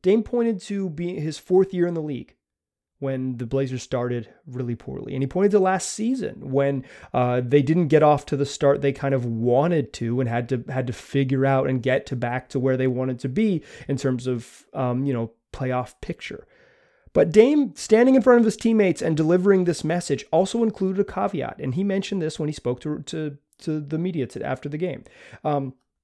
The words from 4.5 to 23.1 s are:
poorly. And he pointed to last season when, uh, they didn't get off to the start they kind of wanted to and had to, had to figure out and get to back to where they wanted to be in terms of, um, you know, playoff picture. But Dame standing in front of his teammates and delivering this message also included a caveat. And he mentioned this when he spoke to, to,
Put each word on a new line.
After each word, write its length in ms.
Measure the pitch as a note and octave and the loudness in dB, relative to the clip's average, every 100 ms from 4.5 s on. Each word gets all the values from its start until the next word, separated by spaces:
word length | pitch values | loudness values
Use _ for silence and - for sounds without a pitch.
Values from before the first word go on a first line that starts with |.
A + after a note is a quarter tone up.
| B2 A#2+ | -8 -6
poorly. 400 | A#2 - C3+ - | -6 -8 -10 -8
And 80 | C3+ | -4
he 60 | C3+ | -2
pointed 240 | F3+ G3+ | 2 2
to 80 | G3+ | 4
last 300 | F#3 F#3 - | 4 0 -4
season 600 | - A3 C4 F#3+ - - | -4 -4 -2 -6 -8 -2
when, 360 | C3+ C#3 C#3 - - - | 0 2 0 -6 -20 -6
uh, 280 | B2+ B2 B2 B2 | 0 2 0 4
they 160 | D3 | 4
didn't 280 | C3+ E3 D#3+ | 4 2 4
get 120 | D3+ | 6
off 240 | D3+ C#3+ - | 6 4 0
to 100 | C#3+ | -4
the 120 | C#3+ | -4
start 340 | - C#3+ C#3+ | 0 2 2
they 120 | C#3 | 0
kind 200 | C3+ C#3 | -2 -2
of 120 | C3+ A#2+ | -2 -2
wanted 680 | A2+ A#2+ A#2+ D#3+ E3+ - | -2 2 2 2 0 -2
to 260 | - A#2 B2 | -6 -4 -2
and 80 | A#2+ | -2
had 220 | A#2 A#2+ | -2 -2
to, 140 | B2+ A#2+ | -4 -4
had 180 | B2+ B2 | -6 -4
to 60 | |
figure 520 | A#2+ - C#3 C3+ C3+ C3+ | -8 -4 0 2 2 2
out 240 | C3+ C#3 | 2 2
and 140 | C3 | 0
get 240 | B2+ B2+ - | 0 0 -2
to 80 | B2 | -6
back 340 | A#2+ B2+ - | -4 -6 -4
to 100 | C#3 | -2
where 180 | C3 C3 | 0 2
they 100 | C3 | 0
wanted 320 | B2 C3 B2+ | 0 -4 -4
to 100 | C3 | -4
be 320 | C3+ A3 E3+ - - - | 0 0 0 -6 -18 -6
in 80 | C3+ | -2
terms 300 | C3+ B2+ B2+ | -2 -2 -2
of, 400 | B2 A#2+ - _ | -6 -6 -20 _
um, 320 | - B2+ B2 C#3 | -4 -2 -2 -2
you 80 | |
know, 200 | B2 A#2 _ _ | -2 -4 _ _
playoff 400 | - C3 B2+ B2 - | -8 -4 -4 -6 -12
picture. 460 | - - - - - _ _ _ _ _ - | -12 -12 -10 -14 -18 _ _ _ _ _ -2
But 180 | - D#3+ | 2 6
Dame 440 | F3+ A#3+ D4+ B3 - | 8 6 6 0 -4
standing 400 | - G#3+ B3+ C4 | 2 4 6 6
in 80 | |
front 160 | C4 A#3+ | 6 6
of 60 | A3 | 6
his 120 | - | 2
teammates 460 | A3+ A3+ G3 E3 | 0 4 2 2
and 120 | E3 D#3 | -2 0
delivering 500 | D#3 F3+ F#3+ F#3+ F3+ | 2 4 4 4 2
this 180 | E3 | -2
message 420 | D#3 F3 - C#3 - | -2 -4 -2 -6 0
also 320 | D#3+ F#3+ A#3 | 0 0 0
included 360 | A3+ - F#3+ F#3+ | -2 0 -4 -2
a 140 | G3 | -4
caveat. 460 | - G3 F3+ - - | -2 -4 -4 -8 -6
And 160 | C#3 C3 | -6 -2
he 80 | |
mentioned 400 | G3 G3 F#3+ G3 | -2 -2 -4 -4
this 160 | D#3 - | -4 -4
when 100 | D3+ | -6
he 40 | |
spoke 260 | D3+ A#2+ A#2+ | -4 -6 -6
to, 240 | D3+ D3+ | -6 -8
to, 340 | D3+ | -8